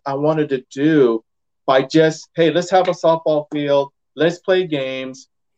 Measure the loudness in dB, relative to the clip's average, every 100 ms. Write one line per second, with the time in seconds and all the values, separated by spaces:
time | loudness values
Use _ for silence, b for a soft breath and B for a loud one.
0 | -8 -4 -2 -2 -2 -4 -8 -4 0 4
1 | 2 0 _ _ _ _ 0 0 2 2
2 | 2 0 -10 -2 0 0 2 2 2 0
3 | 0 0 0 -2 -4 -6 0 0 0 _
4 | _ -2 -2 -2 -2 -2 0 -4 -6 -8
5 | -10 -14 -20 _ _